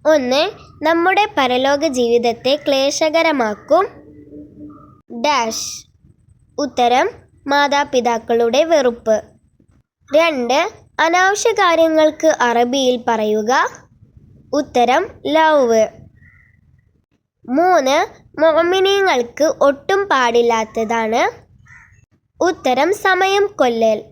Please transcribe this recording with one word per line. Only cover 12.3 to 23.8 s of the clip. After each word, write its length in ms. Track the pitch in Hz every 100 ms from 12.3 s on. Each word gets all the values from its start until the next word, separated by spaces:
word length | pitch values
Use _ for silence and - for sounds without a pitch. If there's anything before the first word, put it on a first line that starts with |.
| 302 247
അറബിയിൽ 480 | 233 240 277 254 247 240
പറയുക. 440 | 226 214 214 220 269 415 - _ _ - - - - - 285
ഉത്തരം, 460 | 294 247 240 269 427 - - 302
ലവ്. 480 | 320 302 247 226 214 - - _ - _ _ _ _ _ _ _ _ _ _ _ -
മൂന്ന്, 520 | 262 359 359 262 294 403 - _ -
മുഅ്മിനീങ്ങൾക്ക് 1080 | 320 311 339 381 381 392 381 269 240 - 311 - 277
ഒട്ടും 360 | 277 - 403 403
പാടില്ലാത്തതാണ്. 1120 | 285 247 233 233 226 220 - 220 226 196 226 370 - _ _ _ - - _ _ _ _ _
ഉത്തരം, 520 | 339 349 262 254 311 403 392
സമയം 420 | 370 381 392 403 -
കൊല്ലൽ. 400 | 254 233